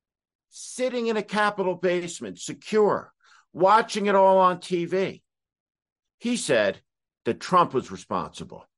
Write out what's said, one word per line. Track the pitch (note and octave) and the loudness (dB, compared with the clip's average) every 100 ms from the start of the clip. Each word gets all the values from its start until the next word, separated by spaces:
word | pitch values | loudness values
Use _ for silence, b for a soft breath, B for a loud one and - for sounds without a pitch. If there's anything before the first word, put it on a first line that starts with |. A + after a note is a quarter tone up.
| _ _ _ _ _ | _ _ _ _ _
sitting | - - - B3+ B3 A3+ | -20 -14 -6 -4 -2 -2
in | G#3+ | -2
a | |
Capitol | G3+ G#3 G#3 G3+ F#3 | -2 0 0 0 -4
basement, | F3 F#3 F3 F3 - G#2+ F2+ | -2 -2 -2 -4 -10 -12 -12
secure, | - C#3 - G#3+ G3+ B2 - _ b b b | -12 -14 -2 2 2 2 -6 _ b b b
watching | - F#3+ A3 A3+ G#3+ G3+ | 0 4 4 2 -2 0
it | |
all | G3 F#3+ F#3+ | 4 6 6
on | F#3 F3 | 4 2
T | - F3+ | -4 -4
V, | E3+ F#3 F3 - _ _ _ _ _ _ _ _ _ _ | -2 -4 -4 -8 _ _ _ _ _ _ _ _ _ _
he | A#3 B3 | -6 -4
said | - A#2+ G2+ F#2+ _ _ _ _ | 0 2 2 -2 _ _ _ _
that | - A#2 | -6 -6
Trump | - F3+ E3 | 2 2 2
was | C3 - | 0 -6
responsible. | F#2+ - F#2+ D2+ - - - - | -14 -6 -6 -6 -12 -16 -18 -20